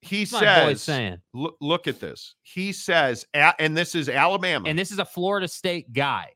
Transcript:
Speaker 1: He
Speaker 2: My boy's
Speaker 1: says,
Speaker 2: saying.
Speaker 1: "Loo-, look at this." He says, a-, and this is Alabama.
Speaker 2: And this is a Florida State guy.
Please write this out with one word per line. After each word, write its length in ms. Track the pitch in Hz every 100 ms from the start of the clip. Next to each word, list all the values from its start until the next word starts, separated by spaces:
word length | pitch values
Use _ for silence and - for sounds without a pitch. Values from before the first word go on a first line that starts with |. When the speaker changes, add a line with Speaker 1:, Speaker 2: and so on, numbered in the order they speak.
Speaker 1:
He 240 | - 202 202
Speaker 2:
My 80 | 226 208 180
boy's 160 | 147 131
Speaker 1:
says, 20 |
Speaker 2:
saying. 360 | - 143 107 90 _
Speaker 1:
"Loo-, 220 | 120 156 -
look 260 | 143 165 151
at 140 | 131
this." 340 | 90 64 - _
He 300 | - - 196
says, 540 | 190 - 170 139 117 -
a-, 200 | 147 156 -
and 180 | 156 156
this 180 | 170
is 140 | 170 139
Alabama. 600 | 135 160 196 180 151 143
Speaker 2:
And 100 | 156
this 120 | 185
is 80 | 202
a 60 |
Florida 420 | 175 - 180 202 180
State 460 | - 185 175 131
guy. 360 | 120 139 110 82